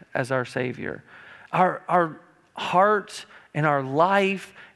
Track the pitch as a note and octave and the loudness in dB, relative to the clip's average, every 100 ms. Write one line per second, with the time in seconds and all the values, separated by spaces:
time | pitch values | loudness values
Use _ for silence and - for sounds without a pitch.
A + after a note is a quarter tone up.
0 | - - B2+ C3 B2 C3 B2+ - - - | -8 -6 -2 -2 -2 -4 -4 -6 -10 -10
1 | - - - - - E3 F#3 - - F3 | -16 -20 -20 -20 -6 0 0 0 -2 0
2 | E3 D3 - _ _ - - F3 G3+ G#3 | 0 -4 -20 _ _ -10 -2 2 4 2
3 | - - - - - D3+ D3+ C#3+ C3 C#3 | -2 -14 -18 -20 -10 -2 0 0 0 2
4 | F3 G3 G3 F#3+ - - - | 4 4 2 -2 -8 -18 -20